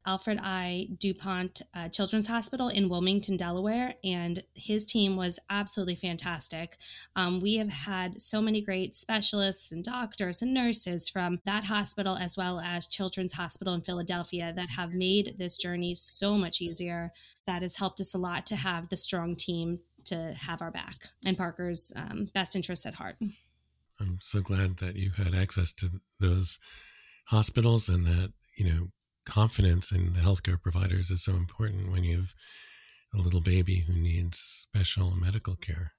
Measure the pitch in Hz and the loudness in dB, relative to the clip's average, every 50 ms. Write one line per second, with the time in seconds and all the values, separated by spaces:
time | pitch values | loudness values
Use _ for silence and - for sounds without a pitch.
0 | - 196 190 190 - - 214 196 190 196 190 185 180 180 180 180 185 - 185 - | -4 -4 -4 -2 -2 -2 -4 -4 -4 -4 -4 -4 -4 -4 -4 -4 -6 -6 -6 -4
1 | - 196 185 - - 196 185 180 180 185 - - - - - 180 170 170 - - | -2 -4 -4 -4 -6 -6 -4 -4 -4 -2 -2 -4 -4 -6 -8 -10 -4 -2 0 0
2 | 202 190 - 220 202 214 233 233 226 - - 262 254 240 - 202 202 180 180 175 | 0 0 2 2 2 2 2 2 2 2 2 0 -2 0 2 2 2 2 2 2
3 | 180 190 196 202 202 - 196 175 180 175 175 180 190 214 220 240 247 247 - - | 2 2 2 2 2 0 -2 -2 -2 -2 -4 -2 -2 -2 -2 -2 -2 -4 -6 -6
4 | - 190 180 175 170 170 175 - - _ _ - - - 208 214 208 - - 226 | -4 -4 -4 -2 -2 -4 -4 -6 -8 _ _ -12 -4 -2 0 2 2 2 4 4
5 | 202 196 190 185 180 180 175 - - - 202 202 208 196 - - 190 180 175 - | 4 2 2 0 0 2 2 0 0 -2 -4 -2 0 0 0 0 0 -2 -4 -4
6 | - 180 170 165 - 180 170 156 - - - 160 170 170 - - - - - - | -4 -4 -4 -4 -4 -4 -2 -2 -2 -2 -2 -4 -8 -10 -12 -16 -16 -16 -16 -16
7 | - - - 190 185 175 180 180 180 208 214 220 220 208 - - - 208 196 185 | -16 -8 -4 -2 0 0 0 0 0 0 0 0 0 -2 -4 -6 -6 -6 -4 -4
8 | 185 180 180 - - - - 214 214 220 214 214 208 202 190 185 190 - - - | -4 -4 -4 0 0 2 2 2 2 0 0 -2 -2 -4 -4 -4 -2 2 4 4
9 | - - 220 214 202 - - 208 196 196 190 - - - 165 165 175 220 247 247 | 4 4 2 2 2 2 2 2 2 2 4 2 2 2 0 -4 -8 -8 -6 -6
10 | 247 - - - 196 180 175 - 233 254 262 262 247 233 220 226 - 185 175 170 | -8 -6 -4 -4 -4 -2 -2 -2 -2 0 0 2 2 2 4 2 2 2 2 2
11 | - - - 190 180 175 180 175 - 196 202 214 208 190 214 208 208 - - - | 2 2 2 0 -2 -2 -2 -4 -4 -4 -4 -2 -2 -2 -2 0 0 0 0 0
12 | 196 196 185 - 180 175 - - 185 180 180 175 165 175 175 175 175 - - - | -2 -4 -4 -2 -2 -2 -2 -2 -2 -4 -4 -6 -6 -6 -4 -4 -2 -2 -2 -2
13 | 196 185 - 190 185 180 - - 180 165 - - - 185 180 170 165 - 180 175 | -2 -4 -4 -4 -4 -4 -4 -6 -2 -2 -2 0 0 -2 -4 -4 -4 -6 -6 -6
14 | 170 170 180 175 170 - - 175 170 170 165 180 180 180 - - 175 170 175 185 | -6 -4 -6 -6 -6 -6 -8 -8 -6 -6 -8 -8 -8 -8 -8 -8 -8 -6 -4 -2
15 | 185 185 190 208 196 - - 190 180 175 - - - 180 175 175 175 175 175 175 | 0 2 2 2 2 0 -4 -6 -4 -2 -2 -2 -2 -4 -4 -4 -4 -4 -4 -2
16 | - - - - 196 202 208 208 185 170 - - 180 170 165 170 180 175 170 170 | 0 0 0 0 2 2 2 0 0 0 -2 -2 -2 -4 -4 -4 -4 -4 -6 -6
17 | 170 170 - - - - - _ _ - 180 175 180 180 - - 202 185 - - | -8 -10 -12 -16 -20 -20 -20 _ _ -6 -6 -2 2 2 2 2 0 -2 -2 0
18 | 196 - - 185 180 180 175 - - - 214 160 135 185 175 170 170 170 - - | 0 0 0 0 -2 -4 -6 -4 -4 -4 -4 -2 -2 -4 -4 -4 -6 -2 2 2
19 | - - - 175 170 170 175 - - - 175 170 165 170 175 175 - _ _ _ | 2 2 0 -2 -4 -2 -2 -2 -2 -2 -2 -4 -4 -4 -6 -6 -10 _ _ _
20 | - - 180 165 165 165 - - - - 170 165 175 165 165 175 - - - - | 0 0 0 0 -2 -8 -10 -10 -10 -10 -8 -8 -8 -8 -8 -10 -10 -10 -12 -16
21 | - - - _ - 190 185 185 185 170 170 - 180 175 175 160 - - - - | -16 -20 -16 _ -2 -2 -2 0 -2 -4 -6 -6 -6 -2 2 4 4 4 4 2
22 | - - - - 208 196 - 202 185 - - 196 175 - 180 - - - - - | -2 -8 -8 -6 -6 -4 -2 0 0 2 0 0 -2 0 2 2 2 2 -2 -8
23 | - - - - 226 202 - - _ _ _ _ _ _ _ _ _ _ _ - | -12 -12 -10 -8 -8 -8 -8 -10 _ _ _ _ _ _ _ _ _ _ _ -8
24 | 104 95 90 90 - - - 104 90 - 98 95 98 92 92 - 95 92 92 98 | -6 -6 -6 -4 -4 -2 -2 -2 -2 -2 0 0 0 0 -2 -2 -6 -6 -4 -2
25 | 95 95 92 - 98 90 90 92 95 95 - - 90 85 - - - 90 87 92 | -2 -2 -2 0 0 0 2 2 2 2 2 2 2 2 0 0 -2 -4 -4 -6
26 | - _ _ - 95 90 90 92 90 90 - - - - - - - - - - | -10 _ _ 0 2 4 4 4 4 2 2 0 -2 -8 -18 -18 -20 -20 -20 -20
27 | - - - _ _ - 110 107 107 - - 120 113 117 117 113 - - 90 90 | -20 -20 -20 _ _ 2 4 6 6 6 6 6 6 6 6 6 6 4 4 4
28 | 87 85 85 87 92 92 - _ _ - - - 104 87 80 82 87 90 - _ | 4 4 4 2 2 -2 -4 _ _ -12 -4 0 0 2 2 2 0 -4 -8 _
29 | _ _ _ _ _ - - 107 107 113 - - 98 92 85 87 90 - 95 90 | _ _ _ _ _ -2 2 4 4 4 4 4 4 6 6 4 4 2 2 2
30 | 90 87 87 87 87 98 98 92 - - 90 85 - 87 82 90 92 90 90 92 | 2 2 2 4 4 4 4 2 2 0 -2 0 0 -2 0 0 0 0 0 0
31 | 92 90 95 87 - - 92 90 87 85 - - 110 107 101 95 95 92 92 92 | 0 2 4 4 4 4 4 2 -2 -2 -4 -4 -4 -4 -2 -4 -4 -2 0 0
32 | 90 85 85 87 92 92 - - - - - - - - - - - - - _ | 2 2 2 0 -2 -4 -8 -14 -20 -20 -20 -20 -20 -20 -20 -20 -20 -20 -20 _
33 | _ _ - 101 90 87 87 90 80 92 90 92 87 87 92 90 82 82 90 85 | _ _ -4 0 0 2 2 2 4 4 4 4 4 4 2 2 2 2 2 2
34 | 82 85 85 85 87 87 87 - - - - - - - - 104 92 - - 98 | 2 2 2 2 0 2 2 2 2 2 0 -2 -2 -2 0 0 2 2 2 2
35 | 92 90 87 90 87 90 98 110 - - 90 - - - 80 80 87 78 - | 2 2 2 0 0 0 0 -2 -2 -4 -6 -6 -6 -6 -6 -6 -6 -8 -10